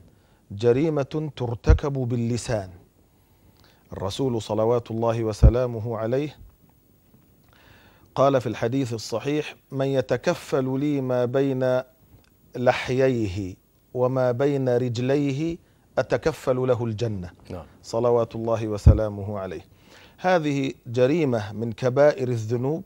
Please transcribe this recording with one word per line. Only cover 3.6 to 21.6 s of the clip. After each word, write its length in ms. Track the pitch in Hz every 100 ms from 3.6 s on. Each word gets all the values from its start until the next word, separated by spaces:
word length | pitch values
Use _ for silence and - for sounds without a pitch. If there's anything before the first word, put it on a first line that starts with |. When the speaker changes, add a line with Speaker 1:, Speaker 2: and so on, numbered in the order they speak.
| _ _ -
Speaker 1:
الرسول 500 | 92 95 - 135 117
صلوات 480 | - 107 110 120 -
الله 340 | 113 117 117
وسلامه 720 | 110 104 113 117 127 117 117 110
عليه 400 | 113 131 147 - - _ _ _ _ _ _ _ _ _ _ _ - - - _ _
قال 260 | - 139 135
في 60 | 120
الحديث 460 | 104 117 135 123
الصحيح: 640 | 117 - 113 143 151 - - -
"من 140 | 135 135
يتكفل 960 | 135 127 123 - 170 - 147 131 135
لي 200 | 147 143
ما 240 | 127 123
بين 560 | 123 135 139 131 127 127 - _ _ - _ _ _ 135
لحييه 1000 | 123 - - 127 131 120 104 92 92 95 _ _ _
وما 380 | 127 127 131 127
بين 360 | 123 143 143 127
رجليه 880 | 120 127 117 127 147 143 135 165 170 _ _ _ -
أتكفل 580 | 127 127 160 - - 127
له 280 | 127 117
الجنة". 460 | 117 107 117 101 87 - -
Speaker 2:
نعم. 140 | 92 76 -
Speaker 1:
صلوات 520 | - 117 120 120 113
الله 340 | 117 113 113 110
وسلامه 720 | 104 - 107 107 101 98 104
عليه. 240 | 95 80 - _ - - - -
هذه 540 | 180 180 147 139 135 - -
جريمة 640 | 120 127 170 143 117 101
من 200 | 104